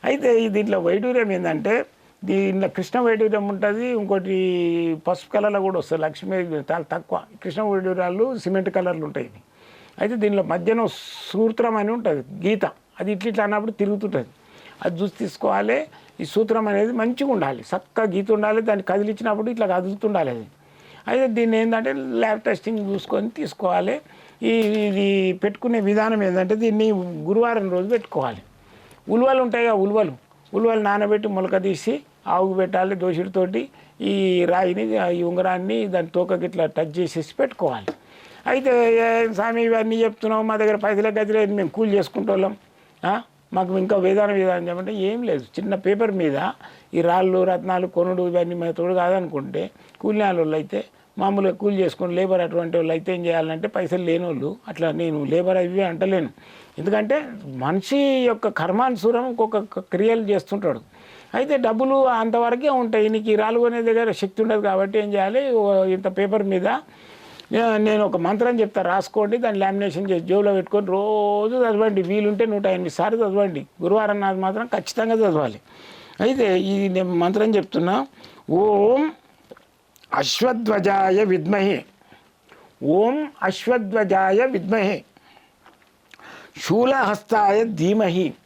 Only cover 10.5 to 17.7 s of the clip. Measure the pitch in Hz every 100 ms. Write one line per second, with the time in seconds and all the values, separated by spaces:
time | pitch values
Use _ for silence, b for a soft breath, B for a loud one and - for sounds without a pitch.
10.5 | 175 175 233 220 - - - - 190 220
11.5 | 220 233 220 202 233 214 147 127 170 175
12.5 | 214 190 - _ - 190 202 220 214 202
13.5 | 208 220 202 202 202 208 143 117 _ B
14.5 | B B B - 170 196 - 202 - -
15.5 | 196 208 254 311 B B - 156 202 220
16.5 | 226 214 202 220 247 226 254 277 226 139
17.5 | 123 -